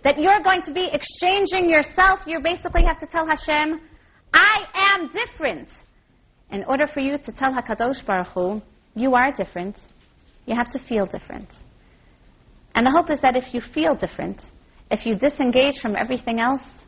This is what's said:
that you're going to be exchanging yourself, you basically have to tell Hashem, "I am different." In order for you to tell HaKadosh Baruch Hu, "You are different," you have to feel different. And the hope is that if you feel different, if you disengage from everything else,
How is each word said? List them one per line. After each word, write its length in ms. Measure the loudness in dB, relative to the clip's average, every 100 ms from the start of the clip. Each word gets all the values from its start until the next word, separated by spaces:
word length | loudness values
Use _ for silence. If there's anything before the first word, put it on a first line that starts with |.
that 160 | 0 2
you're 220 | 4 4
going 200 | 4 0
to 100 | -2
be 160 | -4 -4
exchanging 800 | -4 -6 -2 0 2 0 2 4
yourself, 520 | 2 2 2 4 2 -2
you 140 | -4
basically 400 | -2 -4 0 4
have 140 | 4 2
to 60 | -4
tell 200 | -2 0
Hashem, 520 | -2 0 0 0 -4 -10 -20 _ _ _
"I 320 | 6 6 4 -2
am 380 | 0 2 2 -2
different." 560 | -6 -8 -4 -4 -4 -10 -20 _ _ _ _ _ _ _
In 140 | -8
order 220 | -2 0 0
for 140 | -2
you 180 | -4 -4
to 140 | -8
tell 200 | -4 -2
HaKadosh 540 | -2 -4 -2 -2 -2 -2
Baruch 220 | -2 -2
Hu, 340 | -2 -2 -4 -10 _ _
"You 200 | -4 2
are 160 | 4 2
different," 460 | 0 -8 -8 -10 -12 -20 _ _ _ _ _ -6
you 80 |
have 160 | -4 -4
to 80 | -6
feel 260 | -4 -2
different. 460 | -2 -6 -14 -16 -18 -20 -20 _ _ _ _ _ _ _ _ -20 _
And 120 | 0 2
the 40 |
hope 200 | 2 2
is 100 | 2
that 160 | 2 0
if 160 | -2
you 80 | -8
feel 340 | -6 -2 0
different, 460 | 0 -4 -6 -10 -10 -18 -20 _ _ -6
if 140 | -4
you 120 | -2 0
disengage 640 | 0 0 2 2 2 0
from 140 | -4 -4
everything 440 | -4 -6 -4 -2
else, 220 | 0 -2 -6 -20